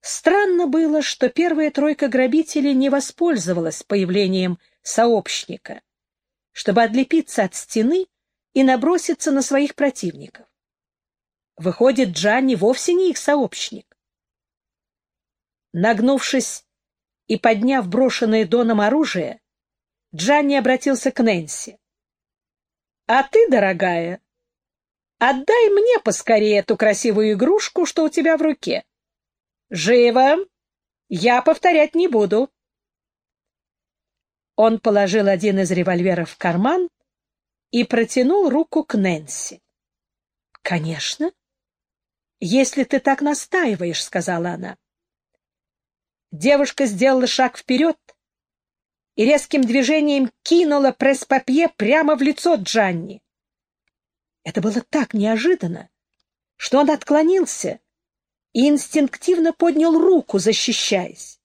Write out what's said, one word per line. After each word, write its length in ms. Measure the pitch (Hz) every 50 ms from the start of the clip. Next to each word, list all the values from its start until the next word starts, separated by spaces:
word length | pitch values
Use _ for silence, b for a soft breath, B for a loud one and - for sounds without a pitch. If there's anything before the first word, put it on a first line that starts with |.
Странно 640 | _ - - - - 320 349 403 415 392 359 349 349 285
было, 340 | 254 320 330 311 302 311
что 280 | 277 - - - 262 247
первая 420 | 247 - 330 349 320 294 311 302
тройка 380 | 285 - 277 302 302 - 294 269
грабителей 640 | 220 254 254 254 233 311 311 - - 302 269 285 277
не 160 | 262 269 277
воспользовалась 960 | 254 277 262 - - _ 339 349 311 220 170 175 185 175 165 160 156 - -
появлением 760 | _ 208 202 190 175 185 202 202 185 190 190 185 180 180 - _ _ _ _
сообщника, 1000 | _ - - - 226 240 233 208 185 - - - - - 180 196 _ - - - _ _ _ _ _ _ _ _ _ _ _ _ _ _ _
чтобы 300 | - - - 196 220 233
отлепиться 600 | 226 214 254 269 - - 330 - - - - 202
от 120 | 185 -
стены 520 | - - _ - 226 220 247 330 381 370 _ _ _ _ _ _ _ _ _ _
и 100 | 277 269
наброситься 680 | 262 262 247 247 311 349 359 - - 330 - - 311
на 100 | 285 277
своих 340 | 254 - 285 269 285 277 -
противников. 720 | - 285 277 254 - - 175 151 139 143 135 _ - - _ _ _ _ _ _ _ _ _ _ _ _ _ _ _ _ _ _ _ _ _ _ -
Выходит, 520 | 160 185 170 - 233 262 262 240 262 196
Джанни 460 | 170 151 165 208 214 247 269 262 254
вовсе 380 | 180 180 220 254 - - - 349
не 160 | 359 381 370
их 80 | 285 -
сообщник. 800 | - - 285 294 262 190 - - - - - 202 - _ _ _ _ _ _ _ _ _ _ _ _ _ _ _ _ _ _ _ _ _ _ _ _ _ _ _ _ _ _ _ _ _ _ _ _ _ -
Нагнувшись 920 | 170 180 220 233 202 214 254 277 262 - - - 262 220 - - - _ _ _ _ _ _ _ _ _ _ _ _ _ _
и 100 | 214 220
подняв 500 | - 233 226 202 214 254 269 262 208 180
брошенное 580 | 170 247 262 254 - - 247 220 220 220 220
Доном 340 | 170 190 240 240 226 226 208
оружие, 640 | 208 208 247 302 311 - - 185 160 123 - - _ _ _ _ _ _ _ _ _ _ _ _ _ _ -
Джанни 400 | 151 165 220 285 294 294 285 277
обратился 560 | 277 226 254 254 247 - 285 269 240 - 269
к 100 | - -
Нэнси. 580 | 247 226 202 175 160 147 - - - - - _ _ _ _ _ _ _ _ _ _ _ _ _ _ _ _ _ _ _ _ _ _ _ _ _ _ -
«А 160 | 226 262 269
ты, 260 | - - 440 466 415
дорогая, 720 | 262 233 196 190 190 170 196 185 175 170 170 170 180 - _ _ _ _ _ _ _ _ _ _ _ _ _ _ _ _ _ _ _ _
отдай 520 | 233 247 277 254 269 - 440 480 466 415
мне 300 | 403 403 415 480 494 440
поскорее 600 | _ 233 196 - - - 226 214 214 214 208 202
эту 180 | 190 - 226 -
красивую 560 | 226 214 208 - - 240 208 208 214 214 214
игрушку, 520 | 185 233 294 381 427 - - _ - 349
что 180 | - - - 320
у 60 | 302
тебя 280 | - - 285 330 320 302
в 40 |
руке. 440 | 320 311 302 _ - - - - - _ _ _ _ _ _ _ _ _ _ _ _ _ _ _ _ _
Живо! 680 | 214 175 151 190 240 247 240 240 233 254 262 277 302 349 392 _ _ _ _ _ _ _ _ _ _ _ _ _
Я 320 | - 170 170 240 240 247
повторять 540 | 247 320 311 - - 359 349 311 302 302 _
не 120 | 339 349 370
буду». 440 | 247 220 208 185 202 214 262 - _ _ _ _ _ _ _ _ _ _ _ _ _ _ _ _ _ _ _ _ _ _ _ _ _ _ _ _ _ _ _ _ _ _ _ _ _ _ _ _ _
Он 240 | - 220 226 226 214
положил 480 | _ 233 208 202 202 190 175 220 202 196
один 320 | 196 180 185 214 190 190
из 120 | 190 175
револьверов 580 | 185 175 175 185 180 175 175 190 180 170 165 -
в 60 | - _
карман 520 | - 180 165 170 202 262 330 370 370 339 _ _ _ _ _ _ _ _ _ _ _ _ _ _ _ _
и 120 | - 233 -
протянул 640 | - - 226 226 226 - 262 254 269 349 415 392 302
руку 340 | 247 294 320 _ - 311 302
к 120 | _ -
Нэнси. 680 | 214 190 185 170 156 156 139 - - - - - - _ _ _ _ _ _ _ _ _ _ _ _ _ _ _ _ _ _ _ _
«Конечно, 720 | _ - 185 170 156 160 165 147 - - - - 294 349 - _ _ _ _ _ _ _ _ _ _ _ _ _ _ _ _ _ _ _ _ _
если 440 | - 170 196 262 269 254 - 285 254
ты 160 | - - 269
так 220 | - - 269 269
настаиваешь», — 840 | 285 294 294 - - _ - 381 349 254 208 170 180 175 160 - -
сказала 460 | - - 185 175 - 180 170 170 175
она. 260 | 175 - 185 185 - _ _ _ _ _ _ _ _ _ _ _ _ _ _ _ _ _ _ _ _ _ _ _ _ _ _ _ _ _ _ _
Девушка 540 | - 151 156 262 285 285 285 - - - 277
сделала 400 | 240 202 180 247 269 269 262 247
шаг 320 | 247 - - 262 247 - -
вперёд 400 | - - 262 247 302 330 302 _ _ _ _ _ _ _ _ _ _ _ _ _ _ _ _ _ _ _ _ _ _ _ _
и 100 | - 208
резким 360 | 254 302 285 - - - 294
движением 720 | 262 220 233 277 262 226 302 311 302 294 285 277 269 226 _ _ _
кинула 480 | - 330 339 349 302 294 285 277 262
пресс-папье 800 | 254 _ 254 262 277 262 - _ 269 262 - - 254 294 339 320
прямо 460 | _ _ 214 208 269 311 320 294 311
в 60 | 254
лицо 340 | 269 285 294 - - 349 339
Джанни. 640 | 240 190 - - 226 208 190 175 170 165 196 196 - _ _ _ _ _ _ _ _ _ _ _ _ _ _ _ _ _ _ _ _ _ _ _ _ _
Это 180 | 165 - -
было 200 | 175 220 202 240
так 320 | - _ - 302 254 - -
неожиданно, 760 | 214 202 214 226 220 233 330 370 359 - 170 170 - - _ _ _ _ _ _ _ _ _ _ _ _ _ _ _
что 220 | - - - 269
он 120 | 294 277
отклонился 880 | 302 294 - - 294 294 311 330 370 381 339 - - - - 165 - - _ _ _ _ _ _ _ _ _ _ _ _ _ _
и 160 | _ 226 254 294
инстинктивно 840 | 294 277 - - - 311 285 269 - - - - 370 339 320 330
поднял 460 | 330 _ - 339 302 302 311 330 320 330
руку, 400 | 349 370 381 320 - _ - 196
защищаясь. 1000 | 180 214 214 - - - 226 - - - 214 190 185 - - - - - - _ _